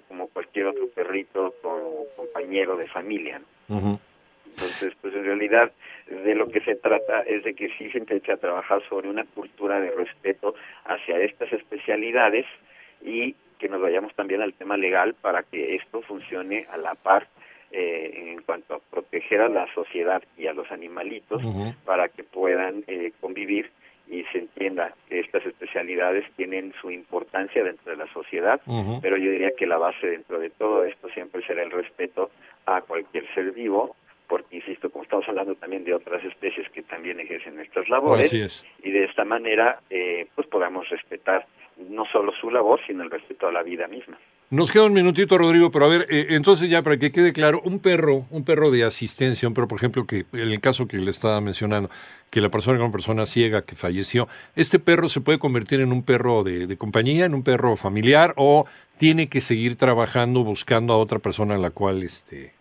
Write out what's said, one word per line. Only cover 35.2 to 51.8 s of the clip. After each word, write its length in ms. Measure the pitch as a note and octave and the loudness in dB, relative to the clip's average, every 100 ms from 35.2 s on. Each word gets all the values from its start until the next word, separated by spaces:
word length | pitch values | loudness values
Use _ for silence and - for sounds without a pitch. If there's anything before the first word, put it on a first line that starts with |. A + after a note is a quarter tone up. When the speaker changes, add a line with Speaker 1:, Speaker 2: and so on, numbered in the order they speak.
| A2 | -2
Speaker 1:
hablando 260 | G2 G2 | -4 -6
también 300 | F#2+ E2+ F#2+ | -8 -8 -8
de 100 | F2 | -4
otras 280 | F2 E2+ F2+ | -4 -4 -8
especies 440 | F#2+ - F#2+ - - | -8 -8 -8 -8 -12
que 120 | - | -14
también 360 | - E2 F2 F2 | -14 -12 -10 -12
ejercen 380 | D#2+ E2 D#2+ D2+ | -10 -12 -14 -16
estas 280 | D2+ F#2 G2+ | -8 -6 0
labores, 380 | B2+ C#3 A#2 - | 0 4 4 4
Speaker 2:
Así 140 | A2+ | 0
es. 240 | G2+ - - _ | -4 -10 -20 _
Speaker 1:
y 80 | G2 | -2
de 140 | G2 | 0
esta 200 | F#2+ - | 0 -2
manera, 560 | G#2 A#2 A2+ G#2+ A#2 B2+ - | -2 -2 0 2 2 0 -6
eh, 360 | F#2 F2+ F2 E2 | -4 -4 -4 -8
pues, 120 | - - | -8 -4
podamos 400 | G2 F2+ F#2 - | -2 -2 -4 -8
respetar 560 | E2+ - E2+ F#2+ F#2+ - _ - - F#2 | -10 -10 -8 0 0 -2 _ -20 -20 -12
no 160 | A2 G#2+ | -8 0
solo 260 | G#2+ G2+ - | 0 0 -4
su 100 | A#2 | -2
labor, 300 | B2 G#2+ C3+ - | 2 4 4 2
sino 160 | F#2 | -8
el 80 | E2 | -8
respeto 380 | D#2+ - F#2+ F#2 | -10 -12 -4 -2
a 40 | |
la 100 | F2 | -2
vida 260 | E2+ E2+ F2 | -4 -8 -8
misma. 280 | A#2+ - - _ _ - | -12 -16 -20 _ _ -4
Speaker 2:
Nos 200 | C3+ E3 | 0 4
queda 140 | G#3+ | 6
un 80 | G#3+ | 8
minutito, 440 | G3 F3+ D#3+ G3+ F#3 | 8 6 4 6 6
Rodrigo, 340 | E3 E3+ E3+ | 8 8 8
pero 140 | D3+ D3 | 8 6
a 20 | |
ver, 180 | E3+ - | 6 4
eh, 180 | D3+ D3+ | 2 4
entonces 400 | D#3 F#3+ F3 F3 | 4 6 6 6
ya 120 | E3+ | 4
para 140 | D#3 C#3 | 4 2
que 140 | C#3+ | 2
quede 220 | F3 F3 | 6 4
claro, 280 | D#3 D3+ D3 | 6 4 4
un 160 | F3+ G3 | 0 2
perro, 460 | F#3+ E3+ D#3 C3+ B2+ | 2 4 4 2 0
un 140 | D#3 | -4
perro 260 | C#3 D3+ D3+ | 2 4 6
de 140 | B2 | 6
asistencia, 640 | A2+ - A2+ - C3 A#2 A#2 | 4 0 -6 0 0 2 0
un 60 | |
perro, 120 | A#2+ A2+ | 0 0
por 120 | G#2+ | 0
ejemplo, 280 | A#2+ B2 G#2 | 0 0 -2
que 180 | G2+ - | -4 -4
en 200 | A#2+ A2+ | -4 -2
el 80 | G#2+ | 2
caso 260 | C3+ C3 A2 | 2 2 -2
que 100 | G2+ | -2
le 120 | F#2+ | -4
estaba 300 | - A2 G#2 | 0 0 0
mencionando, 500 | G#2 - G#2 G#2 | 0 -2 0 0